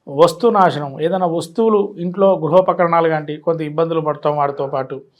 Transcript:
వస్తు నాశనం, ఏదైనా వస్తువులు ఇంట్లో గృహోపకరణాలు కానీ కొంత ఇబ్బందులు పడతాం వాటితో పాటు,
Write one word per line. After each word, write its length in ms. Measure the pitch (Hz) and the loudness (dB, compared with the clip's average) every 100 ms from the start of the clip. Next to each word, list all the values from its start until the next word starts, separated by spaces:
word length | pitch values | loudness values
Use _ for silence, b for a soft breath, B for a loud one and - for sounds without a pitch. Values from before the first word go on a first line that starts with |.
| - | -6
వస్తు 380 | 139 170 170 240 | 2 2 4 2
నాశనం, 520 | 208 175 143 143 143 | 4 2 2 -8 -4
ఏదైనా 260 | 165 190 180 | -2 0 -2
వస్తువులు 680 | 165 160 226 226 208 202 160 | -2 -6 0 2 2 0 -4
ఇంట్లో 380 | 175 180 196 170 | -6 2 2 2
గృహోపకరణాలు 640 | 156 180 190 180 170 170 165 | 2 2 2 0 2 2 0
కానీ 280 | 156 151 151 | -2 -6 -6
కొంత 240 | - 160 | -4 -4
ఇబ్బందులు 400 | 151 151 165 160 | -4 -4 -2 -2
పడతాం 360 | 151 147 151 147 | -4 -2 -2 0
వాటితో 300 | 143 139 139 | -2 -2 -6
పాటు, 360 | 139 131 135 - | -6 -6 -10 -14